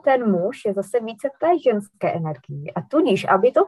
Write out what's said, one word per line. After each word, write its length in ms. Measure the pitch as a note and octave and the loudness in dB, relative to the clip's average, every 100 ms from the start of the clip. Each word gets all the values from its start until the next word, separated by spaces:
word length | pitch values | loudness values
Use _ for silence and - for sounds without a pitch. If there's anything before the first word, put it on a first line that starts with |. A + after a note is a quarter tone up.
ten 280 | D4 C4 A3+ | 2 2 2
muž 300 | F3+ F#3+ C4+ A3 | 0 -2 -4 -4
je 80 | |
zase 260 | G3 G3 A#3+ | -4 -2 -4
více 300 | A3 A3+ C#4 - | -4 -8 -10 -4
v 40 | |
té 200 | D#4+ F4 | 0 2
ženské 520 | C4 G#3+ G3+ - F3 | 2 0 -4 -6 -4
energii. 600 | E3+ D#3+ C#3+ - C#3+ D3 - | -4 -6 -8 -12 -14 -10 -10
A 60 | |
tudíž, 440 | - D4 E4 G3 - | -4 0 2 0 2
aby 220 | F#3+ A#3+ | 2 4
to 140 | D4 | 2